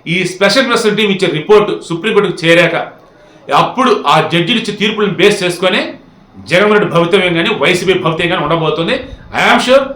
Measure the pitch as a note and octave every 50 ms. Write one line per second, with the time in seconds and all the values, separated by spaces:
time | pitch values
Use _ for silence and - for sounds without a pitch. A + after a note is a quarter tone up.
0 | - D3+ E3+ F#3 F3 - - - G3 G3 - C4+ B3+ A#3 A#3+ A#3 A3 G#3+ G3+ G#3+
1 | A3 G3+ F#3+ F#3 F#3 D#3 C#3+ D#3 D3+ - G#3+ G3+ G3+ E3+ - - - - E3 E3
2 | - - G3 G3+ F#3+ F3 F3 - D#3 E3 E3+ F3 E3+ D#3 E3 D3+ - - - -
3 | - - - - - - - - - - C#3 D#3 E3+ E3+ - B3 B3+ A#3+ - -
4 | - C#3+ D3+ D#3+ C#3 - D#3+ E3+ D#3+ - - A3 - G#3 - - G3+ G#3+ G#3+ G#3+
5 | G#3 F#3 D#3+ D#3+ F#3 G3+ G3+ - F#3 F3 - - F#3 F3+ G#3 C4 D#4+ E4 - -
6 | - - - - - - - - - - D#3+ F#3 G#3 G#3 G#3+ G3+ E3+ - D#3 E3+
7 | E3+ E3+ G3+ F#3+ F3+ F3+ E3+ E3 E3+ A#3 - - - E3+ F3+ F3+ - F#3 F3+ -
8 | - D#3+ D#3+ E3 F3 E3 F#3 F3+ D3 D3 E3 E3 D#3 D#3 D3+ E3 E3 G3+ B3+ C4
9 | - - - - - - - B2+ F3+ G#3+ B3 A#3 - B3 C4 - - - -